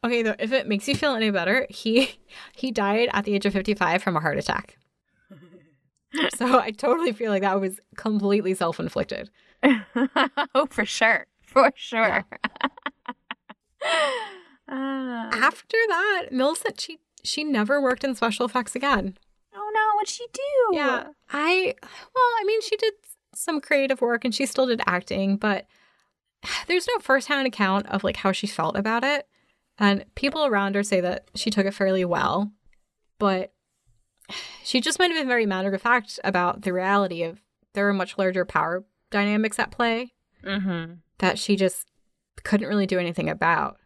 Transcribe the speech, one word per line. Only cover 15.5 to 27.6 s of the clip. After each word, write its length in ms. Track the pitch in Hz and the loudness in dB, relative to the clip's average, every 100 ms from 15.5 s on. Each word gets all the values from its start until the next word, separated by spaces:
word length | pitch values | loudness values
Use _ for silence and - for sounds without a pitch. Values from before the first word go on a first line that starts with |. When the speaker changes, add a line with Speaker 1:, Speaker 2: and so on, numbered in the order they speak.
| - - 453 453 | 0 -4 0 2
Speaker 1:
that, 380 | 339 403 381 - | 2 0 -2 -2
Millicent, 480 | 254 262 330 440 - | 0 0 0 -4 -6
she, 200 | - 320 _ - | -12 -12 _ -14
she 200 | - - | -8 -6
never 380 | 302 254 208 285 | -2 0 2 2
worked 220 | 269 254 | 2 0
in 120 | 277 254 | -2 -2
special 300 | 233 208 247 | -2 0 -2
effects 300 | 254 233 - | -2 -4 -4
again. 420 | 277 247 190 185 _ _ _ | 0 0 0 -10 _ _ _
Speaker 2:
Oh, 180 | 403 415 | -12 -4
no. 220 | 427 427 415 | 0 2 2
What'd 140 | 427 | -2
she 160 | - 480 | -6 -12
do? 100 | - 554 554 466 339 | -8 -2 2 4 4
Speaker 1:
Yeah. 320 | 285 247 - 302 _ | 2 -2 -4 -18 _
I, 460 | 285 311 370 370 - | -2 2 2 0 -4
well, 440 | - - - 508 494 466 | -14 -20 -8 2 4 4
I 40 | 403 | 2
mean, 160 | 440 | 0
she 160 | 427 427 | 0 0
did 160 | 440 403 - - _ - | 0 -2 -18 -20 _ -10
some 240 | - 311 | -4 -4
creative 420 | - 294 269 269 | 2 2 2 0
work 220 | 240 240 | 0 0
and 100 | 254 | -2
she 120 | 214 247 | -2 -2
still 220 | - 262 | 0 0
did 140 | 233 - | 2 0
acting, 500 | 180 - - 196 196 | 0 -2 -2 0 0
but 300 | 214 196 - _ _ _ _ _ _ _ | 0 -2 -4 _ _ _ _ _ _ _
<sighs> 40 | - - - | -8 -8 0
there's 200 | 359 349 | 0 0
no 120 | 480 | -4
firsthand 480 | - 269 254 285 262 | 2 0 2 0 0
account 400 | - | 0